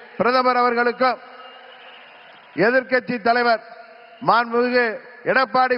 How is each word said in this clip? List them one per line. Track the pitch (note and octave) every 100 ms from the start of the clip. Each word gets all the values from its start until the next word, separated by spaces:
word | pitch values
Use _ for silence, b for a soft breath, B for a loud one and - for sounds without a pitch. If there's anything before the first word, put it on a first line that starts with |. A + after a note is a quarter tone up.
| - -
பிரதமர் | A3+ B3+ B3+ B3
அவர்களுக்கும் | A#3+ A#3 A#3+ A#3 B3+ A3+ - - - - - - - - - - - - - - G#3
எதிர்க்கட்சி | C4 B3+ B3+ - A#3+
தலைவர் | A#3 A#3+ A#3+ A3 - - - - - -
மாண்புமிகு | D#3 A3 A#3+ A#3 B3 B3 A#3+ G3+ - -
எடப்பாடி | C#3 A3+ B3+ B3+ B3+